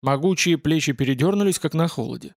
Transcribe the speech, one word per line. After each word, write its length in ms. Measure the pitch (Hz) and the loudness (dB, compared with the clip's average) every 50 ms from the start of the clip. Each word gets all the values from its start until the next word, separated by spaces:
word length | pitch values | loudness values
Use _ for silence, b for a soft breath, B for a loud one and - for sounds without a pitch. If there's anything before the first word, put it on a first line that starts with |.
| - | 0
Могучие 540 | 135 139 139 147 185 190 - - 180 170 | 0 0 2 2 0 0 2 2 2 2
плечи 360 | 160 _ 151 160 160 143 - 139 | 0 _ 0 0 0 0 0 -2
передернулись, 640 | 113 143 127 135 123 139 175 196 202 202 196 180 - | 0 0 0 0 2 2 0 2 2 2 0 0 0
как 160 | - 156 - | -4 -4 0
на 140 | 160 165 170 | 0 -2 0
холоде. 480 | - - 117 - 123 - - 139 - _ | -2 -4 -6 -6 -8 -10 -12 -16 -20 _